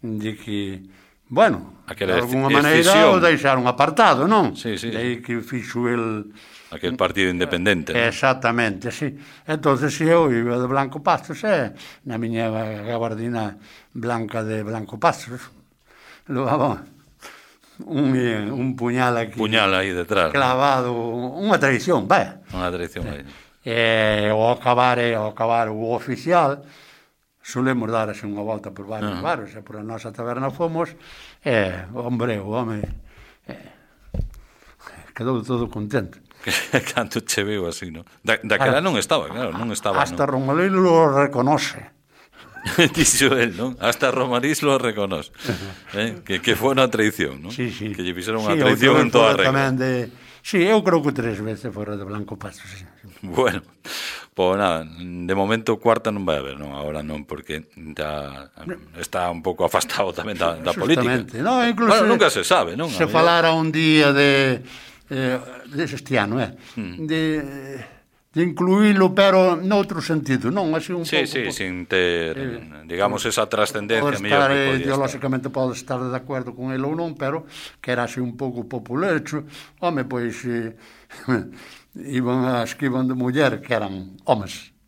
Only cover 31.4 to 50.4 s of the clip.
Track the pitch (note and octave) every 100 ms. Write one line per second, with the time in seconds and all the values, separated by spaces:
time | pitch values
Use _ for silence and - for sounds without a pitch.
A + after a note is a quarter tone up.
31.4 | - A#2 F#2+ F2+ F#2 A#2+ A#2+ B2 B2 G#2+
32.4 | G2 A2+ A#2 G#2+ G#2 - - - - _
33.4 | - - - - _ _ - - - -
34.4 | - _ - _ - - - - A#2 B2+
35.4 | A2+ B2 A#2 G#2+ G#2 C3 F#2 - _ -
36.4 | - - - B2+ - - A2 A#3 - -
37.4 | G2+ G#2 F2 E2 F2+ D#2+ - _ - A2
38.4 | A2 G#2 C3+ C3 F#3 B2+ - D#3 D#2 G2+
39.4 | B2 F2 A2+ G2+ G#2+ G2 C#3 F2 - C3
40.4 | C3+ D3+ F#3+ F#3+ F#3 E3 D#3+ C#3 C#3 C#3
41.4 | B2+ D3+ - - - _ _ _ _ -
42.4 | - - - - E3 - C#3 - C3+ B2+
43.4 | A#2 F2 B2 A#2+ G#2 - C3+ A#2+ B2+ B2
44.4 | C3+ D3+ D3 C3+ A#2+ G#2 G2 E2+ D2+ -
45.4 | - F#2 G2 F2+ - G2+ A2+ F3 - F#2+
46.4 | - G#2+ A#2 C3 B2+ A2 G#2+ - D2+ C2+
47.4 | E2 B2+ B2 F#2 G#2+ F#2+ F2+ F2 F#2 A2
48.4 | G#2+ G2+ C3 G#2+ C3 - A#2+ A#2+ A2+ G#2+
49.4 | F#2+ C3+ C3+ C3 C3 B2+ A#2+ - - -